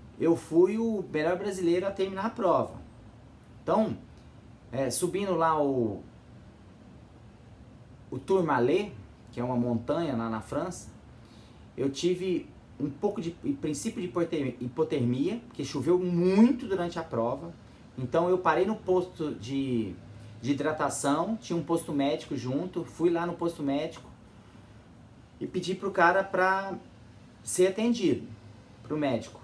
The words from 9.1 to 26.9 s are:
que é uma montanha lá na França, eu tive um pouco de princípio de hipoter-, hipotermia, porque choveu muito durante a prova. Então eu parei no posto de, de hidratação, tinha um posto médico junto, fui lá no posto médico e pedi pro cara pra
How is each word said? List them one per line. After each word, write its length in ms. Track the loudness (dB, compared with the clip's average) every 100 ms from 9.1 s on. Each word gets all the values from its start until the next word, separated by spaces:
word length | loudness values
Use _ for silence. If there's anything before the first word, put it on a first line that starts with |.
| -20 -14
que 80 | -6
é 40 |
uma 120 | -2 0
montanha 600 | 2 0 0 -2 0 -2
lá 140 | -2
na 100 | -4
França, 480 | -4 -4 -4 -6 -12 -18 -20 -20 -20 -20 -20 -20 -12 -4
eu 140 | -4
tive 580 | 0 0 0 0 -2 -4 -14 -18 -6
um 100 | -6
pouco 320 | -2 -2 -2
de 100 | -6 -6 -4 -4
princípio 400 | -4 -4 -4 -4
de 80 | -4
hipoter-, 480 | -2 -2 -2 -2 -4
hipotermia, 800 | -6 -2 0 0 0 2 0 -2 -6
porque 180 | -8
choveu 340 | -6 -2 2 2
muito 680 | 2 2 4 8 6 6 -2
durante 320 | -2 -2 -6
a 40 |
prova. 500 | -4 -2 -2 -4 -8 -16 -20 -20 -16 -8
Então 300 | 0 2 4
eu 100 | 4
parei 280 | 4 4 2
no 100 | 0
posto 580 | 2 2 0 -4 -6
de, 600 | -6 -6 -4 0 0 -2 -6 -16 -18 -18 -6
de 100 | -2
hidratação, 840 | 0 0 0 -2 0 0 2 0 -4
tinha 220 | -4 -4
um 40 |
posto 300 | 0 -2 0
médico 440 | 0 0 0 -4 -6
junto, 480 | -2 -2 -4 -6
fui 260 | -8 0 2
lá 160 | 2 0
no 80 |
posto 280 | -2 -4 -2
médico 460 | -2 -2 -2 -8 -18 -20 -20 -20 -20 -20 -20 -20 -20 -20 -20 -20 -20 -10
e 60 | -6
pedi 280 | -4 -4
pro 160 | -4 -2
cara 320 | 4 6 6
pra 520 | 2 2 4 2 -2 -8 -12